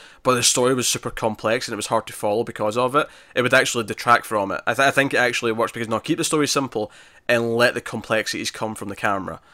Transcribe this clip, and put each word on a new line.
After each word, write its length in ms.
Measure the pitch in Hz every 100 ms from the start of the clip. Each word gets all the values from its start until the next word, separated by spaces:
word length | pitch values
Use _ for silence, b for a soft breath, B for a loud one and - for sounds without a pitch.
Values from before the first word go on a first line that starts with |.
| B B
but 120 | 127
the 80 | 123
story 300 | 113 135 123
was 160 | 131 117
super 220 | 117 120
complex 580 | - 117 107 107 123 123
and 60 |
it 20 | 104
was 120 | -
hard 180 | 113 -
to 80 |
follow 300 | - 107 104
because 340 | 113 - 107 117
of 180 | 123 143
it, 120 | - B B -
it 60 |
would 100 | 123
actually 320 | 131 - 123
detract 400 | 107 - 127 120
from 260 | - 107 98
it. 100 | 90 -
I, 60 |
th-, 160 | 120 139
I 20 |
think 220 | 135 139
it 60 | 123
actually 340 | 123 120 120
works 180 | 110 113
because, 140 | 117 113
no, 120 | 110
keep 160 | - 160
the 80 |
story 240 | 160 156 143
simple 420 | 143 131 113 104 b b b -
and 260 | 120 117 117
let 180 | 120
the 80 | 117
complexities 680 | - 113 - 110 104 - 113
come 240 | - 110
from 140 | 110 101
the 80 | 98
camera. 420 | 110 98 87 85 b